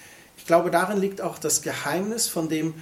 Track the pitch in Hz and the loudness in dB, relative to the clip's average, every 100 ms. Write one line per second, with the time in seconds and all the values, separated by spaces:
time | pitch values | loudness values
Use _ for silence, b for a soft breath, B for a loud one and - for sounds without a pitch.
0 | B B B B - 170 175 170 185 208 | B B B B 4 4 6 2 2 2
1 | 196 196 180 - 156 - - 131 147 165 | 0 -2 -6 -4 0 0 -2 -4 -2 -2
2 | 202 226 - - 160 160 160 156 | -2 -2 -2 -2 -2 0 -2 -4